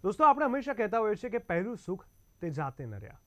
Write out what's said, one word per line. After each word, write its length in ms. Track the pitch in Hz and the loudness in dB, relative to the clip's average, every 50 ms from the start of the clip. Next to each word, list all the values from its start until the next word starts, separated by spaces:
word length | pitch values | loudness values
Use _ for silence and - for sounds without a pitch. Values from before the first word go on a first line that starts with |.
| - | 0
દોસ્તો, 180 | 185 208 - 311 | -2 2 6 6
આપણે 220 | 302 277 285 311 | 6 8 6 4
હંમેશા 280 | 269 240 277 254 277 269 208 | 0 0 0 -2 -4 -2 -2
કહેતા 200 | 226 202 - 233 | 0 0 2 2
હોઈએ 140 | 220 214 208 - | 2 2 0 -2
છીએ 100 | - 247 | -4 -6
કે 80 | 196 233 | -6 -6
પહેલું 400 | - - 175 170 185 226 240 - - | -4 -2 -2 0 0 -2 -6 -8 -6
સુખ 180 | - 185 190 - - _ - - _ _ _ | -8 -8 -8 -8 -18 _ -20 -20 _ _ _
તે 100 | - 170 147 | -8 -6 -4
જાતે 260 | 143 151 135 131 - 139 | -4 -6 -6 -8 -10 -12
ન 60 | 117 107 98 - | -10 -10 -12 -14
રહ્યા. 120 | 110 - - _ | -16 -20 -20 _